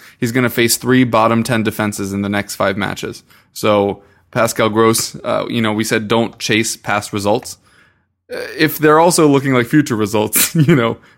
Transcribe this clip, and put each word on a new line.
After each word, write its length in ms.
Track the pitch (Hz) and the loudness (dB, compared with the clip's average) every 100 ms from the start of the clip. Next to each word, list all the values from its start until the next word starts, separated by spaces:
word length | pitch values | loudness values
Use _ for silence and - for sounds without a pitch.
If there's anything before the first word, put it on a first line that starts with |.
| - - | -20 -8
He's 100 | 120 | -4
gonna 180 | 127 120 | -2 -2
face 260 | 120 117 - | 0 0 0
three 260 | 120 127 | 2 2
bottom 380 | 123 113 110 113 | 4 2 2 2
ten 200 | 113 113 | 0 -2
defenses 480 | 107 104 107 104 98 | -2 -2 -4 -4 -6
in 100 | 98 | -4
the 60 | 101 | -2
next 260 | 101 98 - | -4 -6 -4
five 200 | 98 98 | -2 -2
matches. 460 | 98 - - - _ _ _ | -6 -6 -10 -12 _ _ _
So 500 | - 110 104 101 95 _ _ _ | -6 0 2 2 -2 _ _ _
Pascal 380 | 127 113 - 110 | -2 -2 0 0
Gross, 460 | 107 113 113 - - | 2 2 2 -2 -10
uh, 220 | 113 107 98 | -6 -4 -4
you 120 | 120 | -4
know, 100 | 110 | -2
we 100 | 107 | -2
said 220 | 110 113 104 | -2 -2 0
don't 300 | 117 113 - | 0 -2 -6
chase 380 | - 110 110 - | -2 0 0 -6
past 360 | - 104 - | -4 -4 -4
results. 460 | 104 101 117 - - _ _ _ _ _ _ - | -6 -2 -2 -4 -20 _ _ _ _ _ _ -16
If 500 | 247 113 123 156 - | -14 -12 -2 -2 2
they're 200 | 151 156 | 4 6
also 300 | 170 175 151 | 4 4 4
looking 240 | 139 135 | 4 2
like 140 | 127 117 | 0 2
future 300 | 151 147 110 | 2 2 -2
results, 580 | 104 107 107 - - | 0 0 0 0 0
<laughs> 0 | |
you 200 | 165 143 | 2 4
know, 240 | 151 117 117 _ | 4 2 -4 _